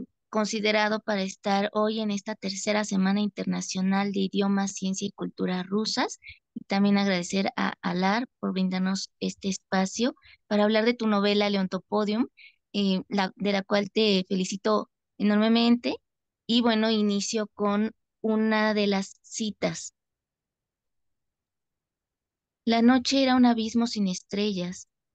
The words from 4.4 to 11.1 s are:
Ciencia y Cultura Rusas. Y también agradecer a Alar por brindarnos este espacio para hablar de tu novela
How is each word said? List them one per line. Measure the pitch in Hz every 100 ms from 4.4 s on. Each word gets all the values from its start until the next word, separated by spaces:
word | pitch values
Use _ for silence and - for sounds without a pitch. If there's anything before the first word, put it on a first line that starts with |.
| 196 196 196
Ciencia | - 190 190 202
y |
Cultura | - 180 - 185 180
Rusas. | 185 202 220 247 381 - - - _
Y | -
también | - 196 202 202
agradecer | 202 180 175 190 196 -
a | 196 -
Alar | - 180 185 214 262 _
por | 196
brindarnos | 190 185 185 190 190 - -
este | 190 - 196
espacio | 190 - 190 190 - 240 - - - -
para | 208
hablar | 208 220
de | 226
tu | 240
novela | 220